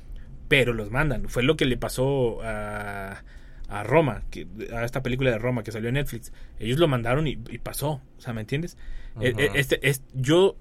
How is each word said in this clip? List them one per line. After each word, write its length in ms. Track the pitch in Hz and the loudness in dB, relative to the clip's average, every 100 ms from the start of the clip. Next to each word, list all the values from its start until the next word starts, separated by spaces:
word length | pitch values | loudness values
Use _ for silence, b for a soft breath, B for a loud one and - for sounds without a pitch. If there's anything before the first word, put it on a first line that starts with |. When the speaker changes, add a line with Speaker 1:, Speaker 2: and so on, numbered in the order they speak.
| b b b - - | b b b -12 4
Speaker 1:
pero 260 | 139 120 | 4 6
los 160 | 117 101 | 2 -2
mandan. 400 | 120 151 110 104 | 0 2 0 -2
Fue 140 | 127 | 2
lo 120 | 127 156 | 2 4
que 100 | 143 | 2
le 120 | 120 | 2
pasó 640 | - - 135 139 120 107 | 0 0 2 2 0 0
a, 800 | 110 107 104 104 104 101 98 98 b b b b b | -4 -6 -6 -6 -6 -8 -8 -10 b b b b b
a 140 | 101 | -6
Roma, 400 | 107 151 147 101 - | 2 4 4 0 -6
que, 160 | - 80 101 - 117 | -8 -10 -10 -8 -4
a 80 | |
esta 200 | 117 135 | -2 -2
película 260 | 131 120 131 | -2 0 2
de 80 | 110 | 2
Roma 240 | 123 123 | 0 -2
que 80 | 110 | -2
salió 180 | 107 113 | -4 -2
en 60 | 135 | 0
Netflix. 380 | 139 117 - - b b | -2 -4 -10 -14 b b
Ellos 200 | 107 139 | 0 4
lo 80 | 170 | 4
mandaron 400 | 127 113 135 156 | 4 2 2 2
y, 100 | 110 113 | -2 -6
y 80 | 110 | -8
pasó, 420 | - - 143 143 - - | -6 -4 -2 -4 -8 -14
o 40 | |
sea, 120 | - | -8
¿me 80 | 113 | -6
entiendes? 360 | 107 139 180 - b b b b | -2 -2 -2 -8 b b b b
E-, 60 | 120 | 0
e-, 60 | 113 143 | 4 2
Speaker 2:
Ujú. 60 | 135 | 2
Speaker 1:
este, 320 | 135 165 135 | 2 4 4
es, 140 | 135 - 131 | 0 -2 -2
yo 400 | 131 170 190 - | 4 6 6 4